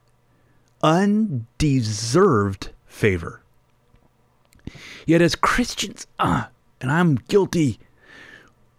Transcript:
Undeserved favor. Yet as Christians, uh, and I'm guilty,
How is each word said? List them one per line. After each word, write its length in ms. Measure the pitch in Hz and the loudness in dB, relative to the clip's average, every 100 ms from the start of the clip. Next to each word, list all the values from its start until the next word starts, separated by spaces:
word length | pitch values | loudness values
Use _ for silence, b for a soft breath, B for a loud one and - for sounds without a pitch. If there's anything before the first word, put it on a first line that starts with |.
| _ _ _ _ _ _ _ _ | _ _ _ _ _ _ _ _
Undeserved 1900 | 156 170 202 214 220 127 113 - 151 135 110 104 113 147 196 113 101 95 - - | 2 2 2 0 0 -4 -8 -4 0 0 -2 -4 0 2 4 4 0 -4 -12 -18
favor. 560 | _ - 110 90 85 - _ _ _ _ _ _ _ _ _ _ _ _ B B B B - | _ -2 0 0 -4 -16 _ _ _ _ _ _ _ _ _ _ _ _ B B B B 0
Yet 160 | 165 | 2
as 140 | 170 - | 2 0
Christians, 720 | - - - - 202 - - - | -2 0 -2 -6 -10 -12 -12 -4
uh, 280 | - 147 110 _ _ - | -2 -2 -6 _ _ -10
and 100 | 131 | -4
I'm 240 | 160 175 | 0 2
guilty, 640 | 127 - 196 185 175 147 104 B B B B B B B _ _ | 0 0 0 0 0 -2 -4 B B B B B B B _ _